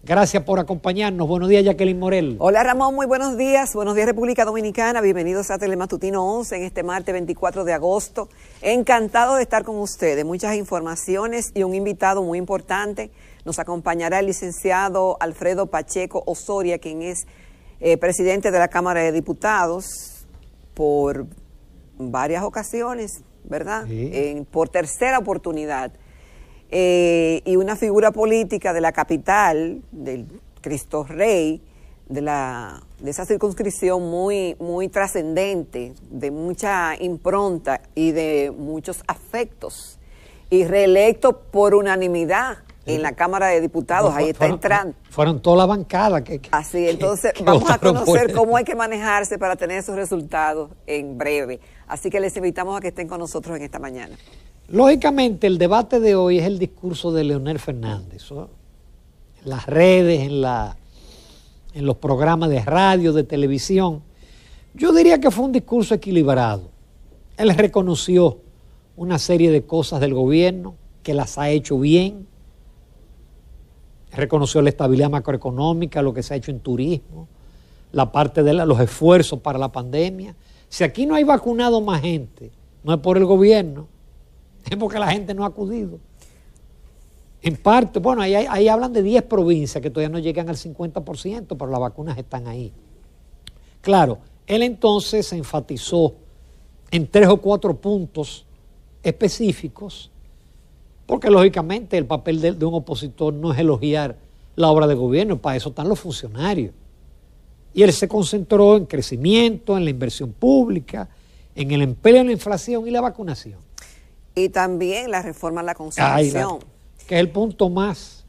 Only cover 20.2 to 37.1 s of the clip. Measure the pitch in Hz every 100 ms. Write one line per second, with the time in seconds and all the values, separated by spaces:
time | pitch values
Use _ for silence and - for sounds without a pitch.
20.2 | - - - _ - - 151 147 143 135
21.2 | 156 - - - - - - - 127 127
22.2 | 143 170 208 220 208 233 240 247 208 -
23.2 | - _ - 147 160 220 220 113 127 135
24.2 | 147 147 139 160 165 180 156 - 247 254
25.2 | 196 190 180 156 151 139 131 - - -
26.2 | - - - - - 175 180 180 175 170
27.2 | 165 165 - 185 190 214 220 202 214 214
28.2 | 220 226 226 208 190 170 165 160 147 160
29.2 | - 202 196 156 165 247 - - 135 123
30.2 | 123 - - - 147 139 - 151 139 156
31.2 | 214 190 156 160 - - - - - 135
32.2 | 147 147 131 120 107 67 - - 139 147
33.2 | 185 208 208 180 202 - 185 180 175 175
34.2 | 190 202 185 - 170 175 190 202 196 196
35.2 | 160 160 196 190 151 127 123 131 - 127
36.2 | 139 147 170 170 208 190 170 156 180